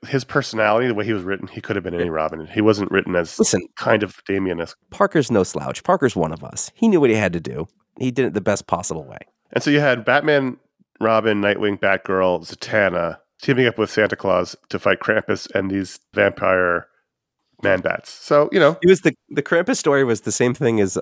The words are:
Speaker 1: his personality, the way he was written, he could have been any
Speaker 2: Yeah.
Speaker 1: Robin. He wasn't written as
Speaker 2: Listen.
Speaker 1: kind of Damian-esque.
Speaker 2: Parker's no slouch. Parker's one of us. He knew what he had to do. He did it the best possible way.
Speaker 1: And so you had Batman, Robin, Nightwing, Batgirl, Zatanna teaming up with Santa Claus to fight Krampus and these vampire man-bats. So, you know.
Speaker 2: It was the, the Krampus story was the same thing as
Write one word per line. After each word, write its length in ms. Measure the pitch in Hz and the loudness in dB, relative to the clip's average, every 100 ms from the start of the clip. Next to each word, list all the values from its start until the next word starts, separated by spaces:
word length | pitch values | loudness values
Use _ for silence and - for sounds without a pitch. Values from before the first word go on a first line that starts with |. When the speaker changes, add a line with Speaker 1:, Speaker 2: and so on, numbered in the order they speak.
| - | -6
Speaker 1:
his 160 | 139 | -4
personality, 640 | 127 147 127 110 107 110 123 | -2 -4 -2 0 2 2 0
the 80 | 104 | -2
way 100 | 107 | -2
he 80 | |
was 80 | 104 | -4
written, 260 | 90 98 101 | -4 -6 -8
he 140 | - | -14
could 140 | - 98 | -6 -6
have 80 | |
been 100 | 90 | -4
any 120 | 85 87 | -4 -2
Speaker 2:
Yeah. 40 | |
Speaker 1:
Robin. 360 | 78 78 80 78 | -2 -4 -6 -6
He 140 | 110 | 2
wasn't 280 | 107 104 92 | 2 2 2
written 240 | 95 92 87 | -2 0 -2
as 220 | 82 - | -2 0
Speaker 2:
Listen. 240 | 220 95 - - | 0 0 -2 -6
Speaker 1:
kind 240 | - 110 | 0 0
of 140 | 101 - - | 0 -8 -6
Damian-esque. 500 | 98 95 85 82 - _ | -4 -2 -4 -8 -12 _
Speaker 2:
Parker's 400 | - 196 165 131 | -2 0 2 2
no 140 | 110 | 2
slouch. 400 | 90 - 67 64 | 0 -2 -8 -6
Parker's 320 | - 185 127 92 | -2 2 2 0
one 160 | 80 | -2
of 120 | 82 | -4
us. 280 | - - - | -12 -10 -12
He 140 | - 226 | -2 2
knew 120 | 180 | 4
what 120 | 131 | 4
he 40 | 110 | 4
had 180 | 95 | 0
to 60 | 85 | -2
do. 280 | 78 64 85 _ _ - | -8 -10 -10 _ _ -6
He 100 | 127 | -4
did 160 | 120 117 | -2 -2
it 80 | |
the 80 | 95 | -2
best 240 | 98 101 - | -2 -2 -2
possible 360 | 85 - 80 67 | -4 -4 -10 -10
way. 140 | - - _ _ | -18 -20 _ _
Speaker 1:
And 100 | 123 | -4
so 60 | 147 | 0
you 100 | 147 | 2
had 220 | 147 123 110 | 2 0 2
Batman, 520 | 139 151 143 131 123 _ _ _ _ | 2 4 2 0 -6 _ _ _ _
Robin, 420 | 110 110 110 101 | 2 2 2 2
Nightwing, 380 | 101 98 104 98 | 2 0 -2 0
Batgirl, 640 | 101 95 - 95 92 87 82 | 0 0 0 0 2 0 -6
Zatanna 720 | - - 107 98 87 85 - _ _ | -14 -4 0 2 0 -4 -6 _ _
teaming 260 | - 127 120 | -2 2 2
up 100 | - | 0
with 120 | 104 | -2
Santa 240 | - 104 - | 0 0 0
Claus 400 | 95 90 90 - _ | 0 0 -2 -8 _
to 100 | - | -4
fight 200 | 101 95 | 0 0
Krampus 480 | - 107 - 101 - | 0 -2 -2 -6 -4
and 160 | 98 98 | -4 -2
these 300 | 98 92 - _ | -4 -6 -10 _
vampire 760 | 104 101 - 95 92 90 87 - _ _ _ _ _ _ _ | 0 0 2 0 2 2 0 -4 _ _ _ _ _ _ _
man-bats. 460 | 98 92 85 92 - | 0 0 0 -4 -8
So, 380 | - - 147 151 | -18 0 2 4
you 80 | 190 | 4
know. 180 | 151 170 | 4 4
Speaker 2:
It 80 | 175 | 4
was 120 | 185 | 4
the, 120 | 160 - _ | 4 -2 _
the 140 | 143 | -6
Krampus 340 | - 170 180 269 | 0 0 0 0
story 260 | 156 139 | 2 2
was 180 | 131 110 | 2 0
the 100 | - | -2
same 220 | - 127 | 0 0
thing 260 | 139 127 113 | 2 0 2
as 180 | 98 - | 0 0